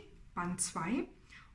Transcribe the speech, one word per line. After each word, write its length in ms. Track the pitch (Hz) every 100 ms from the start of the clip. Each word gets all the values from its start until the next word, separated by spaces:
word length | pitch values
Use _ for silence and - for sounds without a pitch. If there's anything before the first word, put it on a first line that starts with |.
| - - -
Band 280 | - 175 180
zwei. 480 | - 180 170 277 370 - - - -